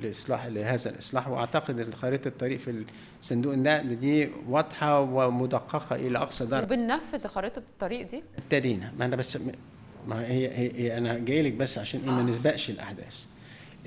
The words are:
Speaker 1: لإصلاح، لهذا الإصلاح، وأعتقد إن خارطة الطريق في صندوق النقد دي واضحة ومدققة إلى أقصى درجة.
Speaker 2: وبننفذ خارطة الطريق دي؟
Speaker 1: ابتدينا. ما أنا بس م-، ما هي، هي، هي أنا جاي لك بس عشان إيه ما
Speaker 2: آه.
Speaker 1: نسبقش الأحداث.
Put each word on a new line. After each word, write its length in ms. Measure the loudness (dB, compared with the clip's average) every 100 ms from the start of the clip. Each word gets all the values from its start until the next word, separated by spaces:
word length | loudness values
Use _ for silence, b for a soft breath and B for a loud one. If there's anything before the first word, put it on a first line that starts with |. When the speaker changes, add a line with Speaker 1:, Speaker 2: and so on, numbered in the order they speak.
Speaker 1:
لإصلاح، 440 | -8 -6 -4 -4 -2
لهذا 440 | -4 0 0 -2
الإصلاح، 380 | -8 -4 -2 -2
وأعتقد 520 | -2 0 0 0 -4
إن 140 | -4
خارطة 340 | -4 -2 0 -2
الطريق 320 | -4 -2 -2
في 260 | -4 -6 -8 B B B
صندوق 320 | -2 0 2
النقد 460 | 4 4 4 2 0
دي 300 | 4 4 4 0 0
واضحة 520 | 2 2 0 4 6
ومدققة 960 | 6 4 4 4 2 0 0 -4 -2 -2
إلى 220 | 0 0
أقصى 280 | 0 -2 0
درجة. 180 | 0
Speaker 2:
وبننفذ 640 | 2 2 2 0 -2 -6 -4
خارطة 320 | -4 -4 -6
الطريق 480 | -12 -6 -4 -4 -6
دي؟ 160 | -10 -10 -10
Speaker 1:
ابتدينا. 560 | 2 2 4 0 -2 -2
ما 60 | 0
أنا 100 | 0
بس 220 | -2 -2
م-، 140 | -4 -6 -14 -20 -20 -12 -6
ما 180 | -4 0
هي، 200 | 2 2
هي، 240 | 2 0 0
هي 220 | 0 0
أنا 200 | 0 0
جاي 240 | 2 4
لك 120 | 4
بس 240 | 2 0 -2
عشان 220 | -4 -2
إيه 100 | 2
ما 80 | 4
Speaker 2:
آه. 40 |
Speaker 1:
نسبقش 460 | 4 4 2 2 -2
الأحداث. 540 | -6 -8 -12 -12 -14 -14 -18 B B B B